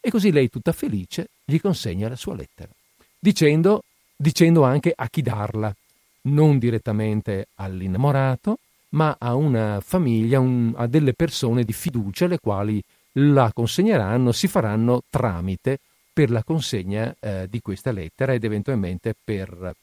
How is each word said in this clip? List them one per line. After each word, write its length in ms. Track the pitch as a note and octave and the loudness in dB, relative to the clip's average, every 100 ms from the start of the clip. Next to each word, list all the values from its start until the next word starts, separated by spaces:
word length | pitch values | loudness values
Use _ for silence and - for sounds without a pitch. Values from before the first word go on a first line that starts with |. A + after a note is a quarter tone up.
E 100 | C4+ | -2
così 200 | A3 G3 | 2 4
lei, 200 | D3 B2+ | 4 2
tutta 220 | - A2+ | 0 -4
felice, 560 | E3 C#4+ G#2 F#2 - F#3 _ | -2 -4 -4 -6 -10 -12 _
gli 140 | - D#3 | -2 -2
consegna 480 | G3+ F3 - F2+ G#2+ | 0 -2 -4 -6 -6
la 80 | B2+ | -8
sua 180 | - | -10
lettera, 360 | - - _ F2 _ _ _ _ _ | -10 -12 _ -20 _ _ _ _ _
dicendo, 640 | F3+ - D#3 D#3 F3 G#3+ - _ _ _ | 0 2 4 4 2 2 -2 _ _ _
dicendo 480 | D3 - E3+ E3 | -2 4 6 6
anche 280 | C3 C#3 E3+ | 6 4 0
a 140 | - A#2 | -2 -4
chi 140 | - | -4
darla, 520 | A#2+ G#2+ G#2 G#2+ G#2+ G2 _ _ _ _ | -4 -2 -4 -4 -4 -6 _ _ _ _
non 360 | B2+ C#3+ D#3 C#3 | 0 4 6 4
direttamente 920 | A#2 A2+ - G#2+ A2 G#2+ G#2 G2 - _ | 2 -2 -2 -2 0 -2 -2 -6 -6 _
all'innamorato, 1000 | F#2+ F#2 F#2+ F#2+ C#3+ C#3 C3+ B2+ - A3 _ _ _ | -8 -6 -4 0 2 2 0 -2 -4 -6 _ _ _
ma 220 | D3 D#3 C#3+ | 0 0 0
a 160 | A#2+ | -2
una 460 | B2 D3+ A#2+ G#2+ G2+ | 0 2 0 0 -4
famiglia, 580 | - F#3 D3+ A2+ A2+ C3+ | -2 -2 0 0 2 2
un, 320 | B2+ B2 A#2 A#2+ | 2 2 0 -2
a 100 | A#2+ | 0
delle 260 | C#3+ C#3+ | 2 2
persone 520 | A#2+ E3 - B2+ A#2 | 0 -4 -2 0 0
di 80 | A2+ | 0
fiducia, 540 | G#2 F3 B2+ G2 F#2 F3 | -4 -4 -4 -6 -2 -2
le 120 | F3 | -2
quali 440 | - G2 G#2 G#2+ - _ _ | -2 -2 -2 -4 -6 _ _
la 380 | - C#3+ C#3 A#2 | 2 4 6 4
consegneranno, 800 | - A#2 - G#3 F#3 G2 A#2 B2 | 2 -4 0 2 2 2 2 2
si 160 | A2+ F#3+ | 2 0
faranno 540 | G3+ A2+ G#2+ A#2 B2 - | 0 0 0 2 0 -2
tramite 680 | C#3 A#2 F2 F2+ F#2 - C3+ _ _ _ | -2 -2 -2 -4 -4 -4 -6 _ _ _
per 180 | - C#3 | 0 2
la 120 | A#2 | 0
consegna, 720 | - D#3+ B2+ A#2 F#2 G#2 A#2 C#3 | -2 -4 -2 -6 -4 -4 -4 -6
eh, 280 | G#2+ F#2+ F#2 | -8 -8 -6
di 100 | A#2 | -8
questa 300 | - F#2+ - | -8 -6 -6
lettera 420 | G#2+ E2 _ C3 | -6 -8 _ -2
ed 120 | B2+ | 0
eventualmente 680 | G#2+ G#2 G2+ B2+ F#2 F2+ - - | -2 -4 -2 -2 -4 -4 -6 -8
per 520 | - G#2 F#2+ F2 F2+ - | -6 -8 -8 -10 -12 -12